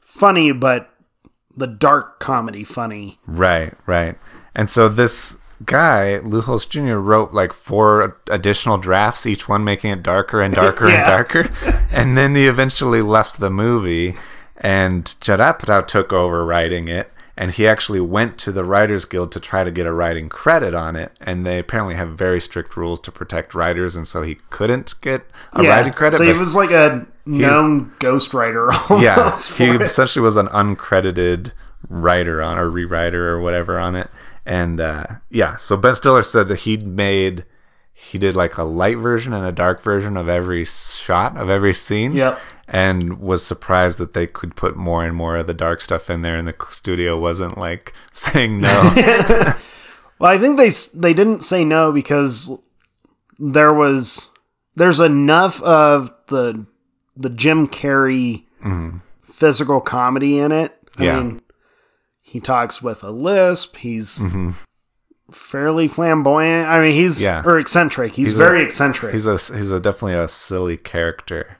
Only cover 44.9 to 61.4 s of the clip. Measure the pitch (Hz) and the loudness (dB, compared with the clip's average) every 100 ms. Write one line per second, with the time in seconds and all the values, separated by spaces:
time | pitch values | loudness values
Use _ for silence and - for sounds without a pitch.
44.9 | 85 85 85 82 82 82 85 82 85 - | -2 -2 -4 -4 -4 -4 -4 -4 -4 -4
45.9 | 85 - 87 85 82 85 78 - - - | -6 -4 -6 -4 -6 -8 -10 -14 -12 -6
46.9 | 90 87 82 85 85 90 90 90 85 - | -4 -2 -2 -4 -4 -6 -8 -10 -10 -14
47.9 | - - - - 147 117 104 101 101 180 | -20 -16 -6 -2 0 0 0 2 4 6
48.9 | 254 226 233 233 226 - - - - - | 6 4 4 4 4 4 0 -6 -20 -20
49.9 | - _ _ 175 190 240 285 247 156 - | -20 _ _ 4 4 4 6 4 4 -4
50.9 | 160 170 165 208 220 - 185 156 160 160 | 0 2 4 2 2 -2 0 2 2 2
51.9 | 147 135 147 139 113 - 131 _ _ _ | 2 0 0 0 -4 -10 -14 _ _ _
52.9 | _ _ _ _ _ 147 139 151 151 147 | _ _ _ _ _ -2 4 6 6 4
53.9 | 135 123 - - _ _ _ _ - 180 | 2 -2 -8 -12 _ _ _ _ 2 4
54.9 | 151 165 143 143 160 190 - - 160 151 | 6 4 4 4 4 4 0 2 4 6
55.9 | 147 127 _ _ 135 123 110 104 _ _ | 4 0 _ _ -2 -2 -4 -12 _ _
56.9 | _ _ - 131 120 139 160 147 - 143 | _ _ -10 -10 -2 0 2 0 -2 -2
57.9 | 139 135 131 123 107 _ _ 104 90 82 | 0 2 0 -4 -6 _ _ -6 -6 -6
58.9 | 85 - - _ - 156 123 139 139 127 | -12 -18 -20 _ 0 2 2 0 -2 -2
59.9 | 127 123 135 143 143 147 156 160 _ _ | -2 0 0 0 0 0 0 -2 _ _
60.9 | - 87 78 76 110 | -4 -2 0 -4 -8